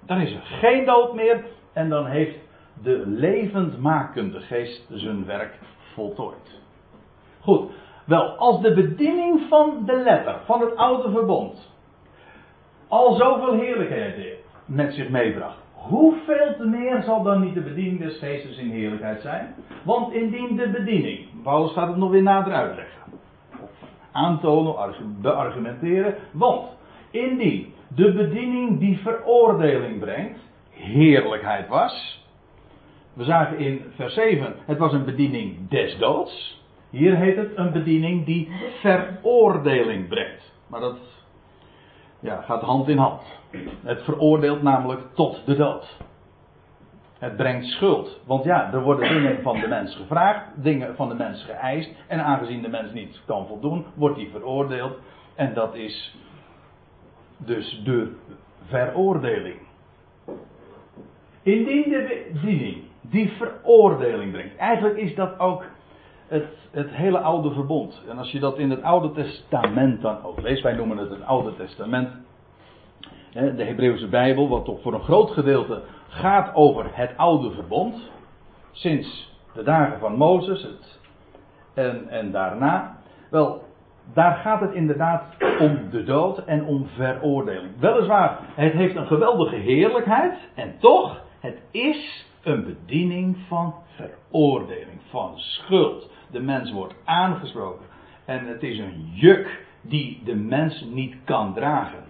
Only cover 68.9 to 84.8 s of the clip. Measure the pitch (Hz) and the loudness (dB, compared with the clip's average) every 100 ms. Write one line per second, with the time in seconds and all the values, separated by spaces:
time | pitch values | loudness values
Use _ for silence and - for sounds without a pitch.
68.9 | 175 156 151 143 - - 139 113 113 131 | 2 2 -4 -8 -8 -4 0 0 2 2
69.9 | 117 110 107 - - 113 135 127 113 110 | 2 -2 -4 -8 -8 -4 0 0 0 -4
70.9 | 104 98 98 - 131 110 95 - - 107 | -4 -6 -10 -2 0 0 -8 -14 -10 -4
71.9 | 127 127 - - - - _ - - _ | -2 -4 -8 -20 -20 -20 _ -20 -20 _
72.9 | _ - - - 117 135 123 107 113 127 | _ -20 -20 -16 -2 -2 -2 -6 0 2
73.9 | 110 107 120 127 135 143 120 - 104 123 | 0 0 2 4 4 2 0 -4 -8 -6
74.9 | 110 - 175 - - 139 139 113 104 - | -6 2 4 6 4 2 2 0 -8 -10
75.9 | - - - 185 196 - 165 147 - 104 | -20 -20 -4 2 4 2 6 6 6 -6
76.9 | - 123 - 170 151 120 95 85 110 214 | -4 -6 2 4 4 0 -8 -6 -4 -4
77.9 | 220 - - - - - - - - 180 | -6 -16 -20 -20 -20 -20 -20 -20 -8 -2
78.9 | 147 - - - - - - 107 160 143 | -2 -4 -14 -20 -20 -20 -8 2 2 2
79.9 | 90 110 110 156 185 185 185 107 98 - | 0 -4 4 6 4 2 -6 -8 -16 -20
80.9 | - _ _ _ - _ _ _ - 127 | -20 _ _ _ -20 _ _ _ -4 -4
81.9 | 117 107 113 104 95 95 104 139 185 - | -4 -8 -8 -4 -2 -2 0 0 0 -2
82.9 | - - - - 151 190 - - - _ | -16 -20 -20 -4 0 2 0 -14 -20 _
83.9 | _ - 123 175 - 214 214 - 180 | _ -6 2 4 4 -2 0 -2 -2